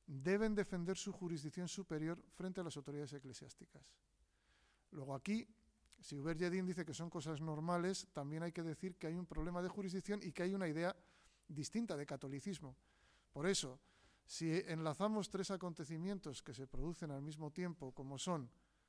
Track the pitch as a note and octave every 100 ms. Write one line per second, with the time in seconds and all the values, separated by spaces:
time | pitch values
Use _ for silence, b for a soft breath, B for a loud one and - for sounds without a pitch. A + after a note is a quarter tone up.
0 | b C3+ D3 G3+ A3 G#3 - F3+ E3+ F#3+
1 | G3+ - F3 E3 D3 - F3 - F#3 D#3
2 | D#3 F3 - - F#3 F#3 E3+ C#3+ C#3 D3
3 | C#3+ C#3+ C3 B2 C#3 - - - - -
4 | _ _ _ b b b b b b D#3
5 | C3+ C#3 G3 A3 - - _ _ _ -
6 | - C#3+ D3+ D#3+ F3 F#3 F#3 F3+ E3 C3+
7 | E3+ E3+ C#3+ D3 D#3+ D#3 E3+ F3 F3+ F#3
8 | - D3 C#3+ D#3+ E3+ E3+ E3 D3+ F#3 F3
9 | D#3+ F3 F3 D#3 D#3+ F3 F3+ G3 F#3+ F#3
10 | - G#3 F3 E3 F3+ G3 F3 D3+ F3 -
11 | B B B B B D3+ C#3+ A3 A#3 D3
12 | D3 C#3 C3+ C#3 G3+ E3+ C3+ C3 b b
13 | b b b C#3 F3 F#3+ C3+ B2+ b b
14 | b b b - D#3+ E3+ F3 D#3+ D#3+ D3
15 | G#3 G#3+ F3+ F#3+ F#3 F#3+ F3+ E3 D3 D#3+
16 | F#3 G3 D#3+ B2 - B2 C3+ B2 D3+ E3+
17 | D#3+ C#3 D3 D3+ D3+ F3+ F3+ E3 C3 C3+
18 | C3+ C#3 F3+ E3 A#2+ - b b